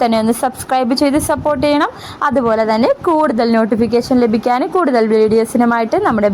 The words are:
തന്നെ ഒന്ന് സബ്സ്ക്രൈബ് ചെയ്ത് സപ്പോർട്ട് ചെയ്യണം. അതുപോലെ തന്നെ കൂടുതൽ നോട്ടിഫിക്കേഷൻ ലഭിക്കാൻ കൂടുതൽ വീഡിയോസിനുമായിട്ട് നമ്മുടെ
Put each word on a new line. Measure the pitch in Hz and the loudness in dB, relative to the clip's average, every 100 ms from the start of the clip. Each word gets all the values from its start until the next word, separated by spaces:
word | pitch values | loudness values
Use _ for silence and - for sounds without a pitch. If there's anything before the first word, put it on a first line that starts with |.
തന്നെ | 240 226 | 0 0
ഒന്ന് | 220 240 | 0 -2
സബ്സ്ക്രൈബ് | 262 262 - 262 247 269 | -4 -6 -4 -2 0 0
ചെയ്ത് | 285 285 294 | 0 0 -2
സപ്പോർട്ട് | 285 302 285 294 | -2 -2 -2 0
ചെയ്യണം. | 294 381 - - - 294 | 0 -2 -6 -18 -6 -2
അതുപോലെ | 254 233 220 220 | 0 0 0 0
തന്നെ | 220 262 554 349 | 0 0 0 0
കൂടുതൽ | 311 302 233 233 226 | 0 0 0 0 2
നോട്ടിഫിക്കേഷൻ | 220 220 233 233 240 254 | 2 0 0 -2 0 2
ലഭിക്കാൻ | 240 226 247 247 330 370 | 2 0 0 -2 0 0
കൂടുതൽ | 320 247 220 220 | 0 0 2 2
വീഡിയോസിനുമായിട്ട് | 220 226 226 240 240 233 226 349 392 | 2 2 0 0 2 0 0 0 0
നമ്മുടെ | 220 202 | 0 0